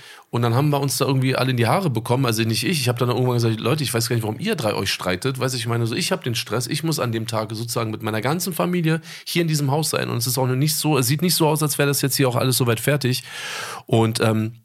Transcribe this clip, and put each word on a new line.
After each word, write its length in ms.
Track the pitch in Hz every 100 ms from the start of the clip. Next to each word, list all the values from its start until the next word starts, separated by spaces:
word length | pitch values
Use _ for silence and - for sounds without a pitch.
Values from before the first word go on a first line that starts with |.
| - - -
Und 140 | 120
dann 100 | 120 117
haben 140 | 147
wir 100 | 143
uns 180 | 135 -
da 80 | 135
irgendwie 300 | 135 131 127
alle 160 | 127
in 60 | 123
die 80 | 113
Haare 220 | 165 185
bekommen. 340 | 113 117 123 123
Also 140 | 107
nicht 200 | 113 110
ich. 160 | 117 160
Ich 80 | 123
hab 80 | 117
dann 100 | 123
irgendwann 260 | 117 127 120
gesagt, 240 | 117 110
Leute, 240 | 110 156
ich 80 | 123
weiß 140 | 117 117
gar 60 | 120
nicht, 80 |
warum 160 | 107 117
ihr 160 | 202 196
drei 180 | 107
euch 180 | 107 98
streitet. 480 | - 92 92 131 131
Weiß 140 | 127 127
ich 100 | 117
meine, 180 | 117 113
so 80 | 120
ich 160 | 175
hab 120 | 180
den 100 | 139 117
Stress. 300 | - 107 120
Ich 160 | -
muss 160 | 165 156
an 120 | 120
dem 140 | 113 110
Tag 220 | 110 110
sozusagen 360 | 110 117 120 110
mit 100 | 107
meiner 180 | 107 107
ganzen 300 | 117 170 190
Familie 480 | 165 175 180 160 160 - - -
hier 160 | 170
in 40 | 170
diesem 220 | 151 143
Haus 180 | 147 156
sein. 180 | - 127
Und 80 | 120
es 80 | 120
ist 100 | 123
auch 80 | 131
noch 80 | 127
nicht 200 | 151 156
so, 220 | 151 143
es 80 | 120
sieht 140 | 147
nicht 120 | 175 -
so 120 | 156
aus, 140 | 151
als 140 | 151 -
wäre 80 | 143
das 140 | 135
jetzt 120 | 143 -
hier 120 | 131
auch 60 | 120
alles 220 | 131 120
soweit 220 | 120 113
fertig. 440 | - 143 123 127 - - - - - - -
Und, 340 | 113 113 113
ähm, 320 | 113 110 110 -